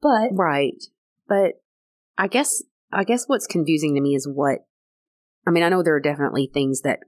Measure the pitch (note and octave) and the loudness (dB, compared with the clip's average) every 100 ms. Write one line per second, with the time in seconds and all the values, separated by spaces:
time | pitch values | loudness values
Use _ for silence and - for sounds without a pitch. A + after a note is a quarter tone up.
0 | D4 A3+ A3+ G3 E3+ C#3+ C#3 - - _ | 2 2 0 0 0 2 0 -4 -18 _
1 | _ _ - G3 F#3+ - _ _ _ _ | _ _ -2 0 0 -2 _ _ _ _
2 | _ - F#3+ A#3+ C#4+ - - _ - - | _ -6 -2 0 -2 -4 -8 _ -6 -4
3 | F#3+ A#3+ - C4 - F3 D3+ D#3 D#3 C#3+ | 0 0 0 -4 -2 -2 0 0 2 0
4 | C#3 C#3 C#3 C#3 C#3+ C3 _ _ _ _ | 2 0 -2 -2 -2 -2 _ _ _ _
5 | _ _ _ _ - E3+ E3+ F#3 E3+ D3+ | _ _ _ _ 0 2 2 2 2 2
6 | C#3+ C#3+ C#3+ - C3+ D3 C3+ C3 C#3+ - | 0 -2 -2 -2 -2 -2 -2 -2 -2 -4